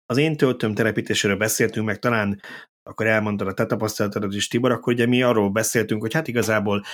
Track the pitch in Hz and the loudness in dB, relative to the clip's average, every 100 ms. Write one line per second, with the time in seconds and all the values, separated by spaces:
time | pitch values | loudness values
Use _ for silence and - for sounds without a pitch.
0 | - 123 156 147 135 123 113 107 110 110 | -2 2 2 2 2 2 0 0 0 0
1 | - 101 104 98 110 - 110 113 110 98 | -2 0 0 0 0 0 -2 -2 -4 -2
2 | 123 113 101 101 - - - _ - - | 0 2 0 -2 -8 -20 -20 _ -12 -2
3 | 110 110 107 104 95 95 110 107 107 - | 2 2 2 -2 -2 -2 -2 -2 -2 -2
4 | 104 104 104 101 - 120 127 113 - 120 | -2 -2 -4 -4 -2 0 0 0 0 0
5 | 117 123 127 113 101 107 110 120 107 107 | 2 4 4 4 2 2 0 0 0 -2
6 | 110 160 120 117 104 107 101 101 - | -2 -2 -2 0 2 0 0 -2 -4